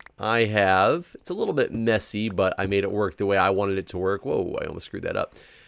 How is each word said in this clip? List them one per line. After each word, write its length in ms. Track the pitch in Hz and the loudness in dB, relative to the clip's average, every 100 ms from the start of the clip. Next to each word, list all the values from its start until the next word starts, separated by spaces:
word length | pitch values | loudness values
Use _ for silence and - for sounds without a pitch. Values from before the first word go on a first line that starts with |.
| - - | -20 -8
I 260 | 104 117 | -2 0
have, 680 | 110 107 95 92 104 160 170 | 2 2 4 6 4 2 -4
it's 160 | - - | -14 -10
a 40 | |
little 200 | 190 214 | -4 -2
bit 180 | 147 120 | 0 0
messy, 560 | 113 113 107 - 104 110 | 0 0 0 0 -4 -2
but 240 | 95 92 - | 0 0 0
I 80 | 95 | 0
made 160 | 98 | 0
it 80 | 95 | 0
work 260 | 101 101 - | 0 -2 -2
the 100 | 101 | 0
way 100 | 98 | 4
I 140 | 95 | 4
wanted 280 | 95 101 95 | 2 0 -2
it 80 | 92 | -4
to 100 | 90 | -2
work. 260 | 92 101 | -2 -2
Whoa, 340 | 135 151 87 - | -2 -2 -2 -4
I 60 | 78 | -6
almost 200 | 82 - | -8 -10
screwed 180 | 95 | -8
that 120 | 85 98 | -4 -4
up. 200 | - - - - | -4 -8 -20 -20